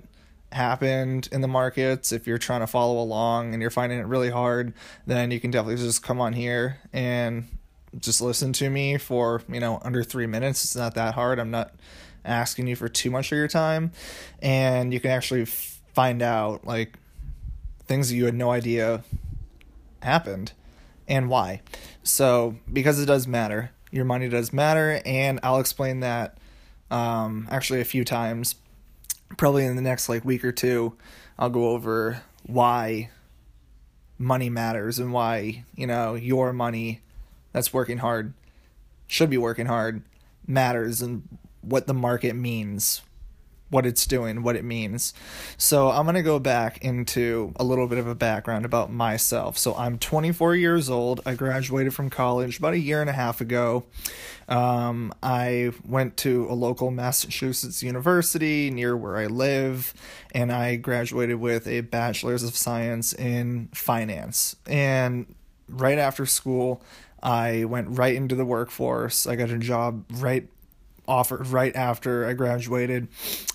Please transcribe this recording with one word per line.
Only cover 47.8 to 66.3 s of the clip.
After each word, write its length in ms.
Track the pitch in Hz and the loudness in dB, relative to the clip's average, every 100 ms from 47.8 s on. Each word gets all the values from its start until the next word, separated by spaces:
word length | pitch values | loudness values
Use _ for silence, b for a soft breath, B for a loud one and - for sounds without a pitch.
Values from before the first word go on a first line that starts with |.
| 123 | 2
bit 120 | 120 | 0
of 60 | 120 | -2
a 80 | |
background 520 | 117 117 107 107 110 117 | 0 0 0 -2 -2 0
about 260 | 120 98 | 0 0
myself. 640 | 117 117 110 - 117 - - | 0 0 2 0 0 -2 0
So 160 | 127 - | 0 0
I'm 220 | 120 117 | -2 -2
twenty-four 600 | - 156 160 170 170 175 | 0 0 2 2 4 4
years 320 | 170 170 131 | 4 2 2
old. 320 | 123 120 123 - | 0 0 -2 -4
I 100 | 123 | -2
graduated 580 | 135 131 131 135 135 | -2 -2 0 0 0
from 160 | 131 139 | 0 -4
college 480 | - 127 123 123 120 | 0 2 2 -2 -2
about 160 | 151 | 0
a 60 | 175 | 0
year 200 | 147 151 | 0 0
and 100 | 147 | 0
a 40 | |
half 260 | 139 120 117 | 0 -2 -2
ago. 460 | 117 123 120 120 - B B B B B - | -2 0 2 0 -2 B B B B B -2
Um, 640 | 123 123 123 120 117 113 - | 2 4 2 0 -2 -6 -4
I 480 | 127 123 123 123 120 117 - | -2 0 2 0 0 -4 -2
went 300 | 131 127 - | 0 0 0
to 300 | 139 123 110 | 2 2 2
a 40 | |
local 380 | 123 120 123 127 | 0 0 0 -2
Massachusetts 880 | 127 123 123 - - 131 131 123 - | -2 -2 0 -2 -2 -2 -2 -4 -6
university 880 | 127 127 143 180 170 170 156 151 143 | -4 0 4 4 4 2 2 2 0
near 280 | 123 120 120 | 0 0 0
where 180 | 113 98 | -2 -2
I 120 | 107 | -2
live, 640 | 120 135 139 135 127 127 B B B B 127 | 0 2 2 0 -2 -6 B B B B -2
and 160 | 120 | 0
I 240 | 120 120 120 | 0 0 -2
graduated 640 | 120 123 117 120 120 120 | 0 0 0 0 0 0
with 260 | 120 117 113 | 0 0 0
a 140 | 120 | -4
bachelor's 640 | 117 117 117 113 120 123 | -2 -2 0 -2 -2 -2
of 140 | 120 - | -2 -2
science 560 | - 117 117 117 113 | -2 -2 -2 -2 -4
in 560 | - 123 120 120 120 117 | -2 -2 0 -2 -4 -6
finance. 840 | - - 117 110 90 55 - - - - | -4 0 0 0 -6 -4 -2 -2 -4 -2
And 680 | 143 139 131 127 123 - - - _ - | 2 4 4 2 0 -6 -14 -20 _ -14
right 280 | 131 131 147 | 0 2 4
after 280 | 139 135 | 2 0
school, 580 | 135 | 0